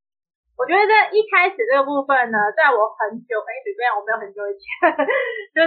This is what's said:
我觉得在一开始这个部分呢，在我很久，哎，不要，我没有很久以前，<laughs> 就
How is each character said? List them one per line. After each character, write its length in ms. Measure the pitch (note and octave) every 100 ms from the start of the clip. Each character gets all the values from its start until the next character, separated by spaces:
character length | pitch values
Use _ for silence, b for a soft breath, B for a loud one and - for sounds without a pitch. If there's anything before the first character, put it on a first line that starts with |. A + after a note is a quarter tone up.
| _ _ _ _ _ -
我 80 | B4
觉 80 | F#4
得 80 |
在 240 | G#4 G#4+ -
一 160 | G#4 G#4+
开 160 | F#4+ F4+
始 160 | G4
这 80 | A4+
个 80 | C#4 C#4
部 160 | C#4+
分 80 | C#4 C4+ A#3
呢， 80 | A3 G#3
在 160 | G#3+ D4+
我 240 | A#3 A3
很 240 | - G#3+ A#3
久， 160 | - A3
哎， 240 | G#3+ B3+
不 160 | G#3+ G3+
要， 160 | A#3+ G#3
我 80 |
没 80 | G#3
有 80 | G#3+
很 80 | G3
久 160 | G#3
以 80 | G3+
前， 400 | G3+ - - E4
<laughs> 640 | D#4 D4 C5+ A#4+ A4 G4+
就 80 | D#4+